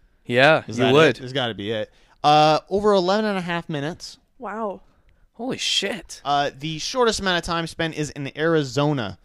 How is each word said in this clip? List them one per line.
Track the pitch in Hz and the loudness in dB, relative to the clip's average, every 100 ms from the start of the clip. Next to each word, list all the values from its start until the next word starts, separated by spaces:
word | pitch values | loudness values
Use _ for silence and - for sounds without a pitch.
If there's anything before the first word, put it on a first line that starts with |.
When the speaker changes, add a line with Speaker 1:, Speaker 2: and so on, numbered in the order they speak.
| _ _ - | _ _ -2
Speaker 1:
Yeah, | 123 143 151 - | 4 6 4 0
Speaker 2:
Is | 113 | -2
Speaker 1:
you | |
Speaker 2:
that | 127 | 4
Speaker 1:
would. | 143 156 123 | 6 4 2
Speaker 2:
it? | |
There's | 127 | -6
gotta | 135 120 | -6 -4
be | 98 101 | -6 -6
it. | 113 104 _ _ _ | -4 -6 _ _ _
Uh, | 147 151 151 - - | 4 6 6 2 0
over | 196 208 | 0 2
eleven | 196 180 208 | 2 2 0
and | 214 190 | 0 -4
a | |
half | 175 170 - | -4 -6 -6
minutes. | 147 147 185 - - _ - | -6 -6 -8 -16 -20 _ -16
Speaker 3:
Wow. | 214 208 214 190 _ _ _ _ _ - | -12 -8 -8 -10 _ _ _ _ _ -12
Speaker 1:
Holy | 254 107 | -8 -6
shit. | - - 196 185 - - | -2 -2 -2 -6 -12 -10
Speaker 2:
Uh, | 139 143 143 135 | -2 0 0 -4
the | 156 156 | -8 -6
shortest | - 262 233 196 | -4 0 2 2
amount | 190 175 | 0 0
of | |
time | 175 170 165 | -2 -4 -4
spent | - 165 147 | -4 -4 -4
is | 143 | -6
in | - 139 - | -6 -8 -2
Arizona. | 160 160 135 127 147 143 101 90 | 2 2 2 0 0 0 -4 -10